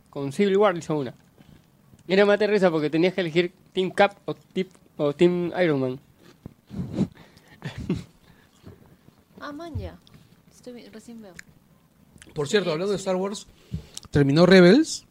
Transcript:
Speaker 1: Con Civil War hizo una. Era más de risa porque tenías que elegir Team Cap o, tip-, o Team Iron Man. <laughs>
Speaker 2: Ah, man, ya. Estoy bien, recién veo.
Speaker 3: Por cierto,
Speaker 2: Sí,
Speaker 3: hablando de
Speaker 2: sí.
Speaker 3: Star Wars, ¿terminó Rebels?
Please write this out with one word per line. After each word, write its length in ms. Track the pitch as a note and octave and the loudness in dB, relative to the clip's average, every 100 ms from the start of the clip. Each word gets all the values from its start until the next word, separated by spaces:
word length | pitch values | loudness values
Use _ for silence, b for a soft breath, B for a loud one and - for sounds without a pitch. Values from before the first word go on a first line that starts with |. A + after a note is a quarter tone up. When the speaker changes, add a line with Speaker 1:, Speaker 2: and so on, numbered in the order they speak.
| _ | _
Speaker 1:
Con 220 | C#3+ C#3 | -10 -8
Civil 240 | C#3 G3+ F#3+ | -2 0 2
War 200 | G#3 F3 | 2 0
hizo 200 | D3+ D3+ | -6 -6
una. 160 | B2+ - _ _ - - _ _ _ - - | -6 -12 _ _ -20 -20 _ _ _ -16 -2
Era 180 | F#3+ | 2
más 140 | G3+ G3+ | 4 2
de 80 | G#3 | 2
risa 240 | G#3 F#3 | 2 2
porque 180 | D#3+ D3 | 0 -2
tenías 240 | D#3+ F3+ | 0 0
que 80 | F#3 | 0
elegir 320 | E3+ D#3+ F3 _ _ | -2 -2 -2 _ _
Team 160 | F#3 F#3 | -4 -4
Cap 240 | F3+ G3+ - | 2 0 0
o, 100 | - | -12
tip-, 360 | D3+ _ F#3 F#3 _ _ - | -12 _ -8 -8 _ _ -4
o 160 | D3 | -4
Team 380 | D3 F3 F3 F3 F3+ | 2 2 2 -4 -2
Iron 180 | F3 C#3 | 0 0
Man. 200 | C3 C3 | -2 -6
<laughs> 40 | _ _ - _ - _ _ - - - - - b b b b - - - F3+ - _ _ _ _ _ - - _ _ _ _ _ - | _ _ -20 _ -20 _ _ -12 -8 -4 -6 -6 b b b b -14 -12 -8 -8 -8 _ _ _ _ _ -20 -20 _ _ _ _ _ -20
Speaker 2:
Ah, 120 | C4+ | -18
man, 260 | D4 E4+ B3 | -16 -12 -12
ya. 180 | F#3 F3 _ - _ _ _ | -12 -16 _ -20 _ _ _
Estoy 200 | _ B3+ | _ -20
bien, 200 | A#3+ G3+ | -20 -20
recién 300 | G#3+ G#3+ A3+ | -20 -20 -20
veo. 100 | G#3 E3+ - _ _ _ _ _ _ - - | -20 -20 -20 _ _ _ _ _ _ -20 -16
Speaker 3:
Por 140 | - C#3+ | -10 -2
cierto, 220 | G#3 F3 | -2 -2
Speaker 2:
Sí, 20 | |
Speaker 3:
hablando 180 | D#3 G3 | -4 -4
de 80 | F#3+ | -4
Speaker 2:
sí. 40 | |
Speaker 3:
Star 120 | G3 | -4
Wars, 320 | F#3 G3 G#3 - _ B B B B - | -4 -4 -10 -16 _ B B B B -4
¿terminó 360 | D3 C#3 D3 F3+ | 0 2 4 6
Rebels? 600 | F#3 F3 B3+ D#4+ - - | 8 8 6 4 -6 -16